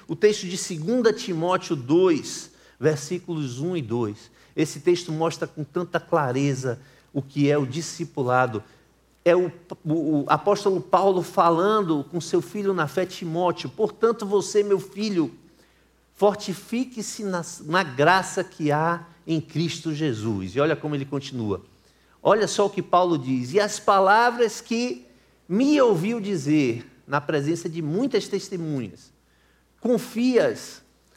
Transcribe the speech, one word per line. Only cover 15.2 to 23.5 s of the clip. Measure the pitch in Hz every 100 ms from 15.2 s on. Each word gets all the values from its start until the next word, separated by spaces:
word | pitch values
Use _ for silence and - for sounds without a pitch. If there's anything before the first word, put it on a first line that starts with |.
| 143 - - _ _ _ _ _ _
fortifique-se | - 202 202 - 180 - 233 262 226 - -
na, | 202 180 165 -
na | 151 175
graça | 170 127 151 185 160 -
que | 175 - 151
há | 147 165 170 165 - -
em | 160
Cristo | - 147 170 - 165
Jesus." | 147 156 110 110 101 92
E | 113
olha | 151 143
como | 156
ele | 147 135
continua. | 143 135 127 107 92 - _ _ _ _ _
Olha | - 208 202
só | - 202
o |
que | 196
Paulo | 175 175 180 160
diz. | 127 131 123